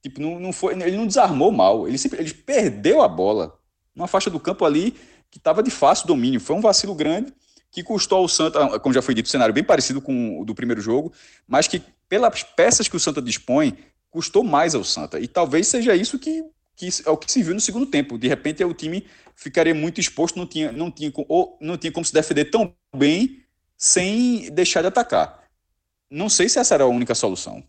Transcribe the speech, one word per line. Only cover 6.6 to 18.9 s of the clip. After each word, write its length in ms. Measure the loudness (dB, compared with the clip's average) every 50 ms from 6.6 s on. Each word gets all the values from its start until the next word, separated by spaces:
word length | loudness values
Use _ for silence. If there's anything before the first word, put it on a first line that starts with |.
vacilo 340 | 2 4 4 4 0 -2 -4
grande 380 | -2 -2 -2 -2 -2 -4 -8 _ _ _ _ _ _ _ _
que 120 | _ -14 -8
custou 360 | -4 -2 -2 0 2 2 2
ao 80 | 2
Santa, 520 | 2 2 0 0 0 2 2 0 2 0 -2
como 140 | 0 2 2
já 80 | 2
foi 120 | 2 2 -2
dito, 140 | -2 -2
um 20 | -2
cenário 240 | 2 2 2 4 2
bem 100 | 0 2
parecido 380 | 4 2 2 2 -2 -4 -6
com 400 | -4 -4 -4 -2 -2 -4 -4 -6
o 40 | -8
do 80 | -8 -8
primeiro 260 | -6 -4 -4 -4 -4
jogo, 320 | -2 -2 -2 -2 -2 -4 -12 _ -20 -20 _ _ _
mas 200 | _ 0 2 2
que 140 | 2 -2 -6 -8 _ _ _ _ _
pelas 340 | 0 2 2 2 0 0 -12
peças 440 | -6 _ 2 4 4 4 2 0
que 80 | -2 -4
o 40 | -2
Santa 220 | -4 -2 -4 -4
dispõe, 560 | -4 -6 -6 -8 _ 0 2 2 2 2 -2 -4 -18 _ _ _ _ _
custou 340 | _ -8 -8 0 0 2 2
mais 320 | 4 2 2 2 2 0
ao 80 | -2 -2
Santa. 360 | -4 -6 -6 -8 -8 -8 -8
E 80 | -8
talvez 400 | -4 _ 0 0 2 2 0 2
seja 280 | 2 0 0 2 2 2
isso 240 | 2 2 -2 -6 -6
que, 240 | -6 -4 -6 -6 -6 -10 _ _ _ _ _
que 140 | _ -8 -8 -8 -4 0
é 40 | -2
o 80 | -2
que 140 | -2 -2 -2
se 120 | -2 -2 0
viu 100 | 0 -2
no 80 | -4
segundo 240 | -4 -4 -2 -4 -4
tempo. 320 | -2 -2 -2 -2 -2 -6
De 100 | -4 -2
repente, 360 | -2 -2 -2 -4 -8 -4 -2 -2
o 100 | -4 -4
time 320 | -6 -8 -8